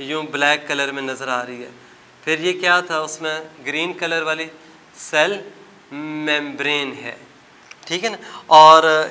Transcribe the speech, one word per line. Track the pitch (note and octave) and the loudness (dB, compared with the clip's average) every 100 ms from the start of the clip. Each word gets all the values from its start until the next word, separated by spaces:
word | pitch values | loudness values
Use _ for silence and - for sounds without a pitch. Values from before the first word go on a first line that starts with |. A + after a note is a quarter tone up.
यूं | C#3 D#3 D3+ | -8 -8 -6
black | C#3+ C#3+ D3 - | -2 0 0 -2
color | C#3+ C#3 | -4 -4
में | C#3 | -6
नज़र | C3+ C3 C3 | -8 -8 -6
आ | B2 | -6
रही | B2 B2 | -6 -12
है। | C3 B2 - - - - | -16 -20 -20 -20 -20 -12
फिर | D#3 D#3 | -6 -4
ये | F3 | -2
क्या | F3+ F3+ F3+ | -2 0 0
था, | F3 D#3+ | 0 -6
उसमें | D#3 - D#3+ D#3 D#3 - | -6 -8 -8 -8 -10 -14
Green | C3 D3 F3 | -8 -6 -6
color | E3+ E3+ E3 | -6 -4 -4
वाली | D#3 D#3 D#3+ - - - - - | -4 -6 -8 -14 -20 -20 -20 -14
cell | - D#3 E3+ G3+ - - - - - | -4 0 0 -2 -10 -20 -20 -20 -18
मेम्ब्रेन | C#3+ D#3 D3+ D3+ D3 D3 C3 C#3 D3 C#3 | -12 -10 -6 -4 -4 -4 -6 -4 -2 -4
है, | - A#2 - - - - - - - - | -10 -14 -16 -18 -20 -20 -20 -20 -20 -10
ठीक | F3 | -6
है | A3 | -6
ना। | G3 - - - | -8 -14 -12 6
और | D#3 D#3 D#3+ D#3+ D#3 - | 10 12 10 8 2 0